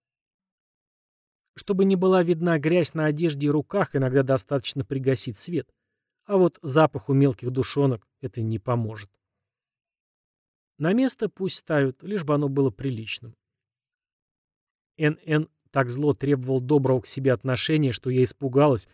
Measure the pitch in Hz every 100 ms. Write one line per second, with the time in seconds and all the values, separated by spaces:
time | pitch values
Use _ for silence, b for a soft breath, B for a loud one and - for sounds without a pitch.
0 | _ _ _ _ _ _ _ _ _ _
1 | _ _ _ _ _ - - 190 196 190
2 | 185 190 170 165 175 165 147 180 160 160
3 | 156 151 170 139 147 147 139 202 170 143
4 | 131 131 131 131 - 143 - - 127 135
5 | 131 131 - 107 - 170 - _ _ _
6 | _ _ - 196 175 - 151 139 156 -
7 | - 139 139 117 120 131 123 - 139 117
8 | - _ 127 - 110 110 - 120 110 110
9 | 101 _ _ _ _ _ _ _ _ _
10 | _ _ _ _ _ _ _ _ 151 220
11 | 262 - 202 - 185 - - 156 135 127
12 | 170 208 147 147 143 135 135 107 139 113
13 | 110 - 120 - _ _ _ _ _ _
14 | _ _ _ _ _ _ _ _ _ _
15 | 151 160 160 151 160 _ _ 135 123 123
16 | 147 135 135 139 127 131 127 147 131 131
17 | - - 131 123 135 127 - 156 139 113
18 | 131 127 123 - 139 127 147 120 -